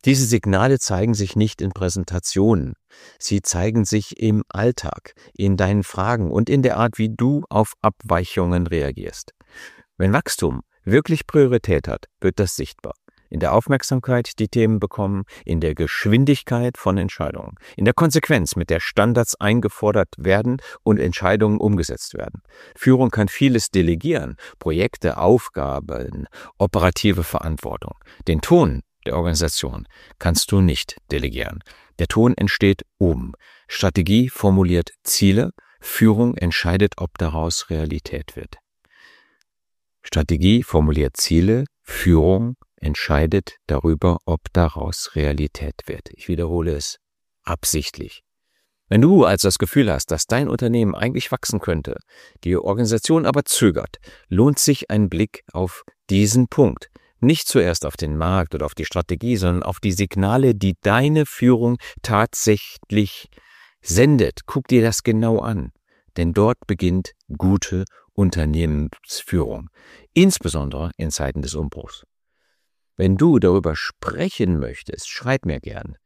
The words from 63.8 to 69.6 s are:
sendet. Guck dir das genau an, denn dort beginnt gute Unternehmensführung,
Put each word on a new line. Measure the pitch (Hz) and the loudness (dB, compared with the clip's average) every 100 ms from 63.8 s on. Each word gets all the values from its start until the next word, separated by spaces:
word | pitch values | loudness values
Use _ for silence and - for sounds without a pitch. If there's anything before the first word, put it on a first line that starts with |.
sendet. | - 87 135 139 82 - - | -4 2 4 4 2 -2 -8
Guck | 139 - | -8 2
dir | 127 | 2
das | 113 113 | 4 0
genau | - 110 113 113 | -2 0 0 0
an, | - 104 62 _ _ _ _ - | -2 -6 -8 _ _ _ _ -2
denn | 85 | 0
dort | 92 107 123 - | 2 2 0 -4
beginnt | 95 90 92 90 _ _ - | -2 0 0 -4 _ _ -2
gute | 92 98 - 90 95 _ _ | 0 0 0 -6 -6 _ _
Unternehmensführung, | - 98 85 76 78 82 73 76 - - - - 175 123 107 | 0 0 0 -2 0 0 -2 -4 -10 -14 -14 -4 -2 -2 -6